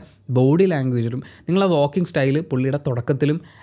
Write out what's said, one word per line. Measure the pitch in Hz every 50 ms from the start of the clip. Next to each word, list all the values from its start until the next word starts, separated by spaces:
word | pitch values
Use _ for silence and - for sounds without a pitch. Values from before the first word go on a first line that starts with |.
| - - - _ _ -
ബോഡി | 123 127 127 135 151 170 196
ലാംഗ്വേജിലും | 190 170 143 131 131 123 120 113 117 120 135 135 - - - -
നിങ്ങളെ | - 170 190 196
വാക്കിംഗ് | 190 170 147 143 143 - 190 175 -
സ്റ്റൈൽ, | - 151 135 135 135 151
പുള്ളിയുടെ | 175 - 139 127 131 135 131 147 -
തുടക്കത്തിലും | 147 123 120 120 - 139 131 147 147 151 170 - - - -